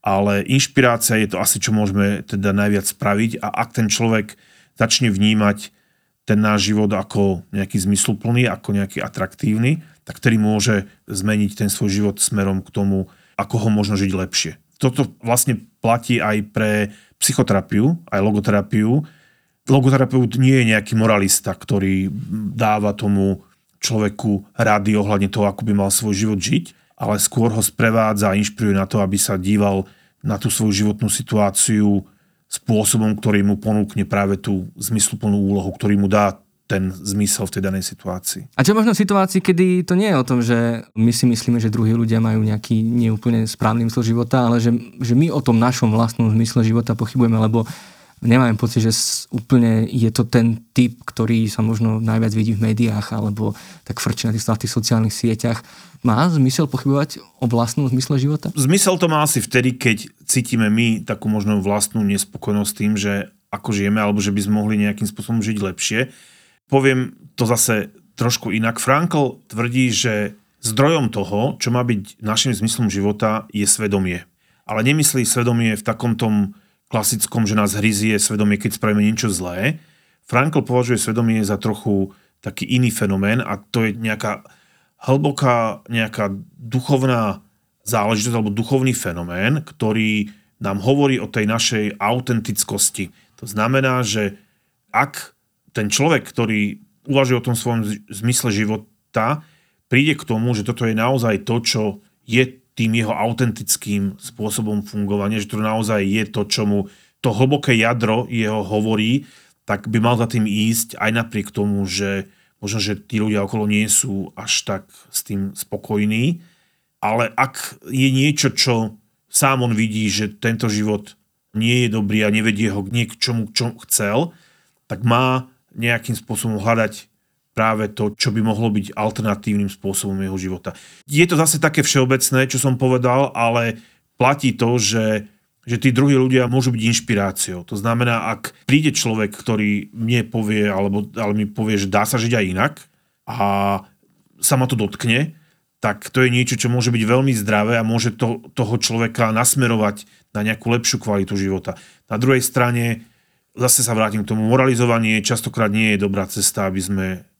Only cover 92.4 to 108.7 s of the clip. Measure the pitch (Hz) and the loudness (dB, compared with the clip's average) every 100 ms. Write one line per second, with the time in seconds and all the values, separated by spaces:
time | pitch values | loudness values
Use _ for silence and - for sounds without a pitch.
92.4 | 110 98 - 101 - - 90 _ _ _ | -2 -6 -4 -2 -2 -4 -10 _ _ _
93.4 | 117 107 113 135 131 127 110 107 101 101 | -10 -4 0 2 0 0 -2 -2 -4 -6
94.4 | _ _ _ _ _ - 143 - - _ | _ _ _ _ _ -2 -2 -6 -16 _
95.4 | _ _ _ - 104 - 147 143 - - | _ _ _ -6 -4 0 2 2 -2 -4
96.4 | 110 107 104 101 - _ - 135 131 123 | -2 0 -2 -4 -18 _ -2 0 2 0
97.4 | 127 117 120 117 107 104 - 98 117 123 | 0 -2 -2 -4 -4 -8 -10 -4 -2 0
98.4 | 123 101 107 107 - _ _ - 110 151 | -2 -2 -2 -4 -8 _ _ -4 -2 -4
99.4 | - _ _ _ _ 127 151 156 - 113 | -8 _ _ _ _ 2 2 -2 -2 -2
100.4 | 117 113 104 113 117 110 117 135 117 104 | 0 -2 -4 -4 -2 0 0 2 0 -2
101.4 | 104 117 117 117 107 98 _ _ - 117 | -2 -2 -2 -2 -4 -6 _ _ -2 0
102.4 | 127 - _ - 113 113 107 - 110 117 | 0 -4 _ -4 0 0 -2 -2 -2 0
103.4 | 120 107 101 - 104 101 98 95 - - | -2 -2 -6 -6 -2 -2 -2 -6 -16 -8
104.4 | 107 104 107 104 101 107 101 101 101 110 | -6 -4 -2 -4 -4 -6 -2 -2 -2 -4
105.4 | 101 107 110 110 107 107 98 107 104 110 | -4 -4 -2 -2 0 0 0 0 -2 -4
106.4 | 101 - 104 101 101 - _ _ 127 107 | -4 -2 0 0 -2 -12 _ _ -2 2
107.4 | 135 143 143 113 113 123 110 113 120 120 | 2 2 2 2 2 0 0 0 -2 -2
108.4 | 107 107 92 | -2 -2 -2